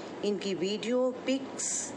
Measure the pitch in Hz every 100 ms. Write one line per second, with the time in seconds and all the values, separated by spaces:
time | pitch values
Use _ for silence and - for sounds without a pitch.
0 | - - 202 185 196 160 190 208 214 247
1 | 254 247 254 269 - - - - -